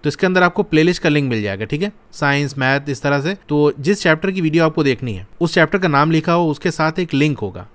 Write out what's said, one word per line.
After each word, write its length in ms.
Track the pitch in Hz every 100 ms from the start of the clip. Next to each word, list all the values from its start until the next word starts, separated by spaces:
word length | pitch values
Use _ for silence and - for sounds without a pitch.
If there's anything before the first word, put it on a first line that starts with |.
तो 60 | 151
इसके 160 | - 185
अंदर 180 | 185
आपको 200 | 175 208
प्लेलिस्ट 380 | - 156 170 175
का 60 | -
लिंक 200 | 147 135
मिल 120 | 110
जाएगा, 240 | 104 98 107
ठीक 160 | 147
है, 100 | 202 - -
साइंस, 460 | - 143 143 143 139
मैथ, 320 | 131 139 143
इस 120 | 135
तरह 200 | 143 143
से। 140 | 156 202 -
तो 220 | 147 147 147
जिस 220 | 143 202
चैप्टर 300 | 175 160 196
की 100 | 190
वीडियो 240 | 160 165 160
आपको 180 | 160
देखनी 300 | 139 123 127
है, 140 | 98 95 -
उस 120 | 170
चैप्टर 240 | 180 156 196
का 100 | 180
नाम 240 | 139 156
लिखा 220 | 160 165
हो, 160 | 170 165
उसके 200 | 143 175
साथ 280 | - 156 170
एक 140 | 175
लिंक 260 | 139 147 123
होगा 280 | 101 87 -